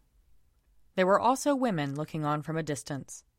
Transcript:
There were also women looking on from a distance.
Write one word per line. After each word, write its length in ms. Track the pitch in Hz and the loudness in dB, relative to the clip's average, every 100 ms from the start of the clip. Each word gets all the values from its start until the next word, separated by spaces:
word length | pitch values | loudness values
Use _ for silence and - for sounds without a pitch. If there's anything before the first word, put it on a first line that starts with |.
| _ _ _ - _ _ _ _ - - | _ _ _ -20 _ _ _ _ -8 0
There 100 | 185 | 4
were 140 | 196 | 6
also 360 | 226 262 294 277 | 4 2 2 2
women 400 | 247 175 143 139 | 2 0 -2 -4
looking 300 | 151 160 151 | -6 -4 -2
on 160 | 151 | -2
from 160 | 151 160 | -2 -4
a 60 | |
distance. 600 | 156 143 - 139 - - - | -4 -6 -6 -10 -10 -18 -20